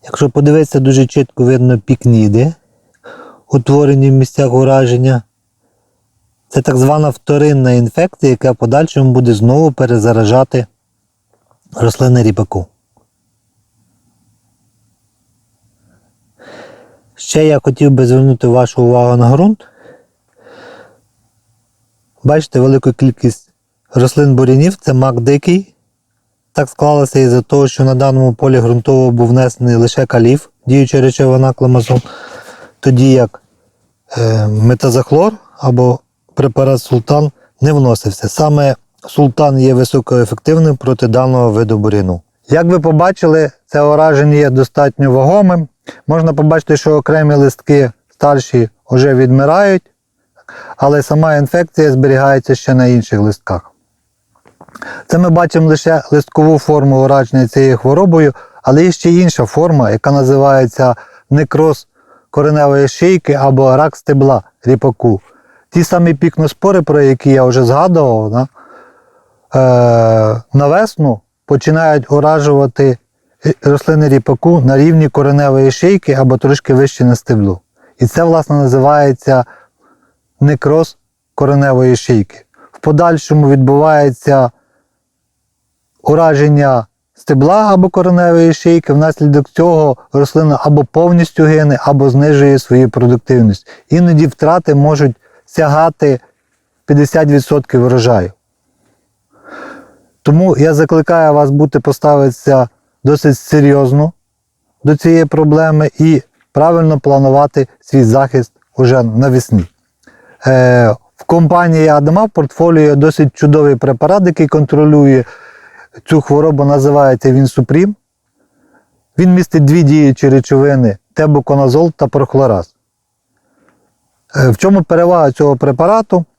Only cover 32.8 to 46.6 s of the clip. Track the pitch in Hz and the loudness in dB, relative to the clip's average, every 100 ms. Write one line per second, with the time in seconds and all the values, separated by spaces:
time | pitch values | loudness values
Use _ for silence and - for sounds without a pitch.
32.8 | 139 127 135 131 117 - _ _ _ _ | -2 0 2 2 0 -6 _ _ _ _
33.8 | _ _ _ - 113 110 107 107 113 123 | _ _ _ -6 -4 -2 -2 0 0 0
34.8 | 135 120 - 147 202 214 _ _ 131 123 | -2 -2 0 0 0 -4 _ _ -2 0
35.8 | 127 123 _ _ _ - 131 120 135 131 | 0 -2 _ _ _ -6 -4 -2 -2 -2
36.8 | - 123 - 147 151 _ _ _ 139 147 | -2 -6 -2 -2 -2 _ _ _ -2 0
37.8 | 131 113 107 95 107 - 151 147 139 131 | 0 -2 -4 -8 -10 -4 -2 0 -2 -4
38.8 | _ _ - - 143 117 147 135 131 127 | _ _ -10 -2 -2 0 -2 2 0 0
39.8 | 127 139 - 123 113 113 - 160 160 135 | 0 -2 -2 -2 -2 -4 -2 0 0 -2
40.8 | 139 127 120 113 131 127 120 107 110 110 | -4 -2 0 0 0 0 0 0 -2 -2
41.8 | 107 104 92 87 _ _ _ 151 170 175 | -2 -2 -4 -6 _ _ _ -2 0 0
42.8 | 160 156 180 190 170 160 147 _ _ 147 | 0 0 0 0 0 0 -2 _ _ -2
43.8 | 147 151 160 143 147 147 147 131 131 - | 0 2 2 2 2 2 0 0 -2 0
44.8 | 143 - 139 127 135 196 196 175 156 _ | -2 0 -2 0 2 2 2 0 -6 _
45.8 | - - - 160 160 151 151 160 | -20 -16 -4 -2 -2 0 0 0